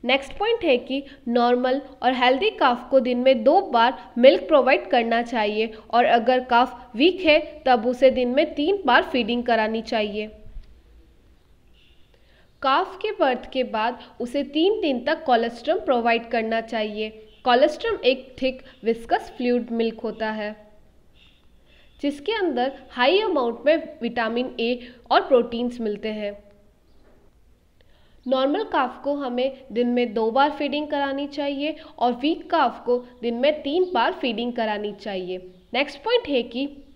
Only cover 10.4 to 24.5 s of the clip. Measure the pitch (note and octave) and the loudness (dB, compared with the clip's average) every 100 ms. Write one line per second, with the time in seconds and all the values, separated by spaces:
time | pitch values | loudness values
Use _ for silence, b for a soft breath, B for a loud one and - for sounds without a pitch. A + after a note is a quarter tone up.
10.4 | - - - - _ - _ _ _ _ | -16 -16 -18 -20 _ -20 _ _ _ _
11.4 | _ _ _ _ b b b b b b | _ _ _ _ b b b b b b
12.4 | b _ C4+ C#4 F#4+ - G#4+ G#4 D4 B3 | b _ 0 0 0 -6 -8 0 0 0
13.4 | - C4 B3 G#3+ A3+ B3 B B A#3+ C#4+ | -6 -6 -4 -2 -4 -6 B B -6 -4
14.4 | C#4+ D4+ F4+ A4 F4 B3 B3 D#4 - A#3+ | -2 0 2 2 0 -2 -2 -4 2 2
15.4 | A#3 A#3 - F#4 - B3 A#3 A#3 A#3 A#3 | 2 -6 -4 -2 0 0 2 0 -2 -4
16.4 | A3+ A3+ A3+ A#3 G#3+ G#3 G#3+ - - - | -2 -4 -4 -6 -6 -6 -8 -10 -20 -6
17.4 | - A#3+ D4+ - A4+ G4+ B3 C4 - - | 2 4 4 2 -4 0 2 0 -4 -4
18.4 | C4 C4 - B G#3 A3+ - F#4 - - | -4 -4 -16 B -4 -4 -2 -2 -2 -4
19.4 | B3 B3 A#3+ A3+ A3+ A3+ A3+ G#3+ A3 G#3+ | 0 0 0 -2 -2 -4 -10 -6 -6 -4
20.4 | G#3 G#3+ - - - _ _ _ - _ | -8 -10 -20 -20 -20 _ _ _ -20 _
21.4 | _ _ b b b - C#4+ C#4+ - A4 | _ _ b b b -6 -4 -4 -4 -2
22.4 | F4+ A#3+ B3+ C4+ - B3 B3 G4+ G#4 D4+ | -2 0 -2 -4 -14 0 2 4 2 0
23.4 | A#3+ A#3 C#4+ D#4+ D#4+ - A#3 A#3 A3 A#3 | -2 0 2 2 0 -8 -6 -4 -4 -2
24.4 | B3+ | -6